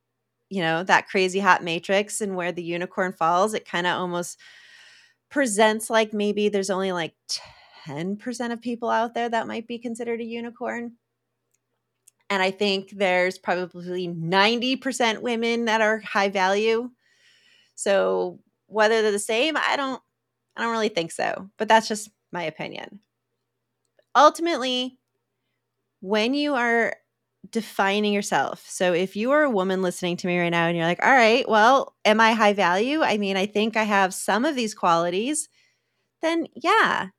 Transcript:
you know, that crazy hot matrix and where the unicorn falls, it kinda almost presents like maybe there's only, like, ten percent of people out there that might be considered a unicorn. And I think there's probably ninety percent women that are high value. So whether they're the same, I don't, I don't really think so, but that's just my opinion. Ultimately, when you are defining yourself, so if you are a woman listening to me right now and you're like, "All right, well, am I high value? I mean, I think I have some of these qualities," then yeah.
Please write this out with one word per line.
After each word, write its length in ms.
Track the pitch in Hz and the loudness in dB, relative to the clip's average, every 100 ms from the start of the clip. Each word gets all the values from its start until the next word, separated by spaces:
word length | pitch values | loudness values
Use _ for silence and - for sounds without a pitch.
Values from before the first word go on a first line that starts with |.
| _ _ _ _ - | _ _ _ _ -10
you 140 | 190 | -4
know, 220 | 165 160 | 0 0
that 260 | 185 180 - | 4 2 2
crazy 300 | 202 185 190 | 0 0 2
hot 240 | 196 170 | 4 4
matrix 580 | 175 165 - 196 208 - | 2 -4 0 0 0 -4
and 160 | 202 185 | -6 -4
where 160 | 175 | -4
the 100 | 170 | -6
unicorn 480 | 170 175 180 - 185 | -6 -6 -6 -4 -4
falls, 420 | - 165 175 214 | 0 0 2 2
it 120 | 214 - | -2 -6
kinda 240 | 175 180 | -4 -2
almost 500 | 139 180 175 175 - - - - - - - _ _ _ | -2 -2 -4 -6 -10 -20 -20 -20 -20 -20 -20 _ _ _
presents 600 | 294 254 196 220 220 - | -2 0 4 4 2 0
like 240 | 226 220 | 0 0
maybe 340 | 214 208 208 208 | 0 -2 0 0
there's 220 | 202 190 | 0 -2
only, 240 | 190 190 | -2 -2
like, 220 | 180 156 - - | -4 -6 -10 -12
ten 880 | - - - - - 156 143 180 208 | -10 -12 -20 -20 -20 -12 -8 -6 -8
percent 380 | 254 240 240 | -8 -8 -6
of 80 | 233 | -8
people 280 | 247 233 226 | -8 -6 -2
out 260 | 226 233 233 | 0 0 -2
there 120 | 233 | -2
that 200 | 226 220 | -2 -4
might 200 | 220 233 | -8 -10
be 100 | 240 | -10
considered 440 | 240 226 233 233 | -10 -8 -6 -6
a 40 | 233 | -8
unicorn. 680 | 233 233 233 226 226 233 233 _ _ _ _ _ _ _ _ _ _ _ _ - | -10 -12 -10 -8 -8 -10 -14 _ _ _ _ _ _ _ _ _ _ _ _ -4
And 120 | 196 | 0
I 100 | 185 | 0
think 400 | 190 208 196 196 | 0 0 -2 -4
there's 460 | 202 196 180 180 185 | -2 0 2 2 -2
probably 680 | - 180 180 175 175 180 175 | -4 -4 -4 -10 -8 -6 -6
ninety 720 | 175 165 190 208 240 254 262 | -6 0 2 4 2 -2 -2
percent 460 | 269 - 233 214 | -4 -2 0 -2
women 420 | 247 226 233 233 233 | -4 -2 -2 0 0
that 160 | 220 | 2
are 180 | 214 220 | 2 0
high 300 | 196 214 196 | -2 0 0
value. 600 | 196 185 202 220 226 247 - _ _ _ _ _ _ _ - | 2 2 2 2 0 -2 -12 _ _ _ _ _ _ _ -6
So 640 | 104 98 - - 180 170 _ _ _ | 0 2 2 0 -2 -6 _ _ _
whether 340 | 214 214 226 | 2 4 4
they're 100 | 214 | 2
the 80 | 202 | 0
same, 380 | - 220 311 294 | -2 0 0 0
I 180 | - - | 0 0
don't, 260 | 269 247 _ _ _ _ _ - | -2 -8 _ _ _ _ _ -8
I 60 | |
don't 100 | 226 | -4
really 160 | 226 214 | -2 -2
think 240 | 214 165 | -2 -6
so, 380 | - 52 - 196 - | -4 -4 -4 -10 -6
but 100 | 214 | 4
that's 220 | 226 220 | 4 4
just 200 | 214 - _ _ | -4 -8 _ _
my 120 | 175 | -10
opinion. 580 | 160 - - - - 202 _ _ _ _ _ _ _ _ _ _ _ - | -8 -8 -10 -12 -14 -18 _ _ _ _ _ _ _ _ _ _ _ 4
Ultimately, 840 | 302 - 330 294 254 247 254 254 _ _ _ _ _ _ _ _ _ _ | 6 4 -2 -2 -2 -2 -4 -10 _ _ _ _ _ _ _ _ _ _
when 340 | 185 214 226 285 | -4 -2 0 -2
you 180 | 294 | -2
are 420 | 269 240 233 220 - _ _ _ _ - | 0 0 2 0 -4 _ _ _ _ -10
defining 640 | 226 214 - 196 208 208 | -8 -6 -2 0 2 0
yourself, 500 | 202 202 156 131 - - | 0 0 0 -2 -6 -12
so 240 | - 180 | -2 0
if 220 | 170 190 202 | 2 0 -2
you 160 | 233 | 0
are 100 | 294 | 2
a 80 | 294 | 2
woman 320 | 208 185 185 | 0 0 0
listening 360 | 185 - 180 175 | -2 -2 -4 -4
to 100 | 185 | -2
me 120 | 175 | 0
right 100 | 170 | 0
now 180 | 170 170 | 2 0
and 100 | 170 | 0
you're 80 | 165 | 0
like, 180 | 175 | 0
"All 80 | - | 4
right, 360 | 262 220 247 - | 6 6 4 2
well, 460 | 214 220 269 - - 208 | 4 6 4 2 -2 2
am 160 | 214 | 4
I 120 | 226 | 4
high 200 | 226 208 | 4 4
value? 480 | 202 175 185 247 311 | 4 2 2 0 0
I 160 | 285 208 | 0 0
mean, 200 | 202 196 | -2 -2
I 80 | 202 | -2
think 300 | 208 220 220 | 0 -2 0
I 80 | |
have 300 | 214 202 190 | 0 2 2
some 320 | - - 202 285 | 0 -2 0 0
of 100 | 269 | -2
these 180 | 220 | -4
qualities," 760 | - 185 170 175 180 240 302 - _ _ _ _ _ _ _ | -2 2 2 2 -2 -2 -4 -8 _ _ _ _ _ _ _
then 260 | 320 339 - - | -2 -2 -4 -4
yeah. 540 | 320 427 370 - 190 | 2 4 4 0 -4